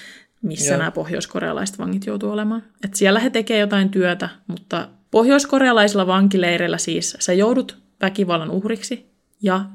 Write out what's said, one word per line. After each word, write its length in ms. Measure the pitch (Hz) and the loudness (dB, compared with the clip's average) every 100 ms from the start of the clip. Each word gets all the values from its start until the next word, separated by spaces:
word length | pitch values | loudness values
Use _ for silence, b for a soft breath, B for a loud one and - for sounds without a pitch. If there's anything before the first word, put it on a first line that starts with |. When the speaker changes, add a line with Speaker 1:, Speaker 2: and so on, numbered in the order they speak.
| B B B - | B B B -8
Speaker 1:
missä 300 | 190 156 143 | -8 -4 -2
Speaker 2:
Joo. 40 | 139 | 0
Speaker 1:
nämä 140 | 165 | -2
pohjoiskorealaiset 880 | 165 156 170 - 180 170 156 190 - | -4 -6 -8 -6 -6 -6 -6 -6 -8
vangit 260 | 180 196 | -6 -6
joutuu 260 | 202 202 208 | -6 -6 -4
olemaan. 320 | 208 214 226 - - | -4 -4 -6 -10 -12
Et 100 | 196 | -8
siellä 240 | - 196 220 | 0 2 2
he 100 | 247 | 0
tekee 300 | 233 214 220 | -2 0 0
jotain 300 | 202 202 196 | 2 2 2
työtä, 400 | 190 180 180 175 - - | 2 0 0 -8 -12 -12
mutta 420 | 175 - 170 - _ - | -12 -8 -8 -8 _ 0
pohjoiskorealaisilla 960 | 220 240 277 285 269 254 226 202 202 185 | 2 6 4 4 2 4 6 4 4 2
vankileireillä 720 | 185 196 196 175 170 170 170 | 4 4 2 0 0 -2 -2
siis 400 | - 165 - - | -4 -4 -6 -6
sä 140 | - | 0
joudut 440 | 180 220 254 - - _ - | 2 4 2 -2 -12 _ -4
väkivallan 500 | 190 196 180 165 160 | -4 0 0 0 -2
uhriksi 580 | 185 208 220 - 247 _ _ _ - | -4 -2 -6 -6 -10 _ _ _ -4
ja 240 | 202 185 196 | -2 0 -4